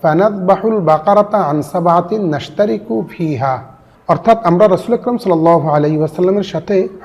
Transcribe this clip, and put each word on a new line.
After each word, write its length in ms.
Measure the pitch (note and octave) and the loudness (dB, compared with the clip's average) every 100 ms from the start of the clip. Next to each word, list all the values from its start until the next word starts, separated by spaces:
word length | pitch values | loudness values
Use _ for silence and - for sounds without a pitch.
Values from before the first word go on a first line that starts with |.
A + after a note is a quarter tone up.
ফানাদবাহুল 800 | D#3+ D#3 G#3+ G#3 F3+ F#3+ A3 G#3+ | 0 2 2 0 0 0 0 0
বাকারাতা 580 | D#3+ D#3 G3+ G3+ G#3 G#3 | 2 2 2 2 2 0
আন 240 | D3+ D3+ | 0 -2
সাবআতিন 680 | C#3+ F#3 E3+ E3+ F3 G#3+ F3+ | -4 -2 2 2 0 -2 -2
নাশতারিকু 760 | C#3+ - - G#3+ G#3+ G#3+ A3+ E3+ | -4 -4 -2 -2 -2 -4 -6 -6
ফিহা।" 540 | - D#3+ C3 C3+ B2 - - _ _ - | -6 -4 -2 -2 -4 -8 -20 _ _ -2
অর্থাৎ, 360 | D#3+ A3 A3+ | 0 2 2
আমরা 240 | F3 F3 G#3 | 2 2 2
রাসূল 280 | F3+ - A#3+ | 2 0 -4
আকরাম 220 | B3 A#3+ | -2 -4
সাল্লাল্লাহু 520 | F#3+ E3 E3 E3+ D3+ | 0 2 2 2 2
আলাইহি 280 | D3+ D3 D#3 | 0 0 0
ওয়াসাল্লামের 460 | D#3 E3 F3+ G3+ | -2 0 0 0
সাথে 440 | G3 D#3+ E3 G3 F#3+ - | -2 -6 -2 -2 -2 -6